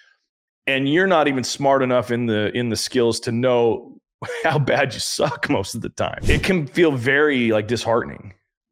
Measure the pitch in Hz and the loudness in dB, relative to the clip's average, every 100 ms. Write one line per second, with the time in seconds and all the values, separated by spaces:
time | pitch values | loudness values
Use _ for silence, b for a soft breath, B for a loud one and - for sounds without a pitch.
0 | b b _ _ _ _ - 135 139 156 | b b _ _ _ _ -2 -2 2 2
1 | 190 165 147 131 117 - 139 135 127 123 | 4 4 4 0 -4 -2 2 2 2 0
2 | 113 120 120 107 104 123 120 107 - 127 | 0 -2 0 0 0 -2 -2 -4 -2 2
3 | 117 113 - 117 127 120 117 - - - | 2 0 -4 -2 2 4 2 0 -6 -20
4 | _ _ - 480 - 147 131 127 135 107 | _ _ -12 -4 0 0 2 0 0 -4
5 | - - 156 - - 120 101 113 - - | -6 -2 -4 -2 -2 -2 -4 -8 -10 -6
6 | 90 - - 147 - 185 143 - 165 135 | -8 -2 0 2 2 0 0 2 2 2
7 | 120 139 151 131 117 107 107 117 117 117 | 0 2 2 2 2 0 0 -2 0 -2
8 | - - 104 - _ _ _ | -2 -10 -18 -20 _ _ _